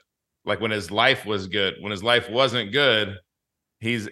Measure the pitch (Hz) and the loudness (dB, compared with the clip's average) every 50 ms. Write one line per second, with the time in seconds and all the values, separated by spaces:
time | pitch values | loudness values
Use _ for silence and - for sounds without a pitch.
0 | _ _ _ _ _ _ _ _ - 101 104 90 110 110 107 107 98 95 104 107 | _ _ _ _ _ _ _ _ -4 -4 -2 -2 -2 -2 -2 -4 -4 -2 0 4
1 | 117 131 131 127 - 101 107 98 95 95 104 104 98 95 - - 95 104 104 92 | 4 4 4 2 0 -4 -4 -4 -4 -4 -2 0 0 0 -2 -4 -8 -8 -8 -4
2 | 98 117 120 120 - 98 110 123 135 127 110 123 107 101 107 143 143 131 117 107 | 0 2 2 2 2 0 0 2 2 2 2 -2 -4 -2 0 2 4 4 4 4
3 | 104 95 98 95 - _ _ _ _ _ _ _ _ _ _ _ 113 113 120 113 | 2 -2 -6 -10 -16 _ _ _ _ _ _ _ _ _ _ _ -6 -4 -4 -4
4 | 101 - | -6 -6